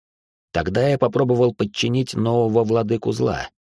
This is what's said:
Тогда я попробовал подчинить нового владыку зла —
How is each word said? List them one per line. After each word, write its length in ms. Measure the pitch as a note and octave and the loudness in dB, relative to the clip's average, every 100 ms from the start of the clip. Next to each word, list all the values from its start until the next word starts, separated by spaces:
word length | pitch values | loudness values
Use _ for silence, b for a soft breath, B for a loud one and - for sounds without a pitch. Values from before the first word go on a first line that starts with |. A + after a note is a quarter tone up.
| _ _ _ _ _ | _ _ _ _ _
Тогда 340 | E2 E2+ G#2 C3+ | -4 -2 0 0
я 120 | C#3 | 2
попробовал 560 | G3+ - C3 A#2+ B2 | 0 2 2 2 2
подчинить 600 | - G#2 - A#2 B2+ B2+ | 0 -4 -4 -2 -2 -2
нового 480 | - A2+ A#2+ A2+ A2 | -2 0 2 2 2
владыку 500 | A2 A2+ G#2+ A#2 A2+ | 2 0 0 -2 -2
зла — 360 | A2+ B2 F2 - _ | -2 -2 -2 -8 _